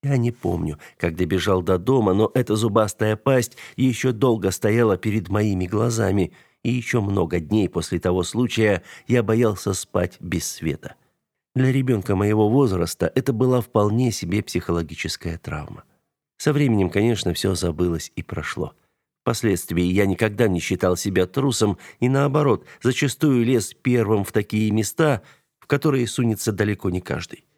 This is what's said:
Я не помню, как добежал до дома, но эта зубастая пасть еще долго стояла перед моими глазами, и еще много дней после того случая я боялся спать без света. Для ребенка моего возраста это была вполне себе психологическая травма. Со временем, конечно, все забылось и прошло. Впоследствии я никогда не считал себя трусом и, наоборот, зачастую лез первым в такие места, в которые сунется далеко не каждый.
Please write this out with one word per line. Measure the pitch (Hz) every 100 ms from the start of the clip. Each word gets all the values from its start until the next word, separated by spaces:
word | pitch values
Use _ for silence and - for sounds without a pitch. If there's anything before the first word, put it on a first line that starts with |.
| 139
Я | 139
не | 120
помню, | 117 - 87 82 73 - _
как | 87 80
добежал | 90 92 95 92
до | 90 92
дома, | 98 135 104
но | 95 107
эта | 127 123
зубастая | 107 113 104 107 - 107 107
пасть | - 131 117 - -
еще | - 131 117 131
долго | 113 131 113 98
стояла | 90 107 113 117 90
перед | 107 113 90
моими | 101 107 95 90
глазами, | 104 117 113 101 95 90 - _ _
и | 123
еще | 123 117 120
много | 101 98 85 87
дней | 76 107 92
после | 87 82 87
того | 92 90
случая | 87 110 120 - 107 92 - - _
я | 120
боялся | 104 110 117 98 -
спать | 95 - 92 90 -
без | 90 90 -
света. | - 80 69 - - _ _ _ _ _ -
Для | 131
ребенка | 131 127 113 92
моего | 98 104 107 107
возраста | 127 135 92 85 - 87 -
это | 127
была | 113 127 127
вполне | 113 110 104 110 123
себе | - 87 101
психологическая | - 87 - 85 80 78 78 - 85 82
травма. | - 76 76 - - _ _ _ _ _
Со | -
временем, | 147 143 107 92
конечно, | 98 113 110 -
все | 85 98 87
забылось | 90 78 90 82 -
и | -
прошло. | - 80 76 - 85 - _ _ _ _
Впоследствии | - 120 113 92 - 85
я | 90 92 101
никогда | 95 110 104 117
не | 87
считал | - 92 95 90
себя | 104 92 -
трусом | - 139 120 107 95 - -
и, | 123
наоборот, | 135 143 139 143 107 - -
зачастую | 120 127 139 - 156 127
лез | 117 127 98
первым | - - 123 104 107
в | 98
такие | 110 101 107 107
места, | 107 110 - 156 131 - _ _ _
в | _
которые | 143 160 135 117
сунется | - 117 107 -
далеко | 98 104 104 98
не | 90
каждый. | - - 85 - _